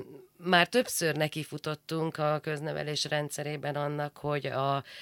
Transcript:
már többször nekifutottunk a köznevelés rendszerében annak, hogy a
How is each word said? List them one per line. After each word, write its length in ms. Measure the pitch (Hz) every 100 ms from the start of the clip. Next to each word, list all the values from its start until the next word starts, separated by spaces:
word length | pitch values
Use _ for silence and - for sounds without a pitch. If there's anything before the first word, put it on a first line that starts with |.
| 123 127 - -
már 300 | 175 175 175
többször 480 | 247 240 - 165 147
nekifutottunk 1000 | 151 156 147 147 156 151 - 160 160 156
a 220 | 151 151
köznevelés 640 | 156 147 151 151 147 147
rendszerében 720 | 147 151 147 - 147 151 143 147
annak, 420 | 147 147 147 -
hogy 280 | 147 147 135
a 380 | 123 135 139 - -